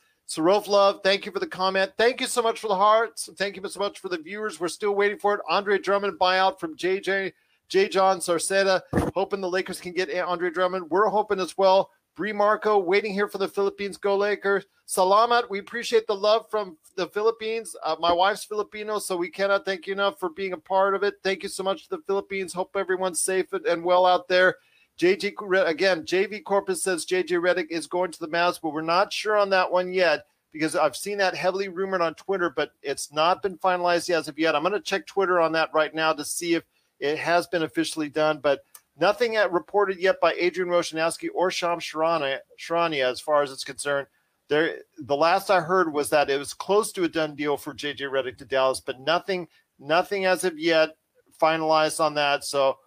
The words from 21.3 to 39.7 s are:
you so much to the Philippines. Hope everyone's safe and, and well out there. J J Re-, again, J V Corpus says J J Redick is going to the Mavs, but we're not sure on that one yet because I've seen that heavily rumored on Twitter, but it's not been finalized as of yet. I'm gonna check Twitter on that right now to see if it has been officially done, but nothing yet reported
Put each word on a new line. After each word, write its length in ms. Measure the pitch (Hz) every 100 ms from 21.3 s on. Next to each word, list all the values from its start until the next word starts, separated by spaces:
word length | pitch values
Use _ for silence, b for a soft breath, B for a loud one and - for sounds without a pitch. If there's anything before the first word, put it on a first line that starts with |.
| 190
you 40 | 196
so 140 | -
much 200 | 190 175
to 60 | - 185
the 80 | -
Philippines. 460 | 196 196 196 185
Hope 240 | 175 185 196
everyone's 460 | 185 180 185 160
safe 320 | - 190 170
and, 120 | 190 160
and 160 | 170 170
well 200 | 180 185
out 220 | 180 180
there. 300 | 180 185 - b b b -
J 180 | 175 202
J 180 | 202 202
Re-, 220 | 208 190
again, 440 | 165 151 190 175 156
J 200 | 180 202
V 160 | 208
Corpus 420 | - 202 196 185
says 220 | - 180 -
J 180 | 185
J 120 | 165 175
Redick 320 | 180 180 160
is 180 | 165 151
going 240 | 180 180
to 80 | -
the 80 | 165
Mavs, 320 | 170 175 170
but 120 | 160
we're 80 | 147
not 320 | 160 175 208
sure 240 | - 208 214
on 120 | 202
that 200 | 190 180
one 220 | 180 185
yet 320 | 185 175 147 - _ _
because 240 | 156 156 160
I've 220 | 147 -
seen 200 | 196 202
that 140 | 185
heavily 360 | 160 175 190 196
rumored 320 | 175 196 190
on 120 | 165 156
Twitter, 340 | - 190 175
but 240 | 151 147 _
it's 320 | 139 135 -
not 280 | 147 160 185
been 160 | 202 180
finalized 560 | 190 180 175 175 165
as 140 | 170 156
of 100 | 147
yet. 160 | 160
I'm 100 | 151
gonna 180 | 170 202
check 260 | - 190 -
Twitter 320 | - 185 180
on 140 | 160
that 200 | 160 156
right 220 | 156 151 156
now 160 | 160
to 140 | 147 147
see 300 | - 175 165
if 100 | - _ _ -
it 180 | 139 151
has 300 | 143 175 170
been 160 | 180
officially 460 | 156 - 156 - 151
done, 300 | 143 156 151
but 260 | 147 135 - B B -
nothing 340 | 175 208 240
yet 180 | 220 190
reported 480 | 175 -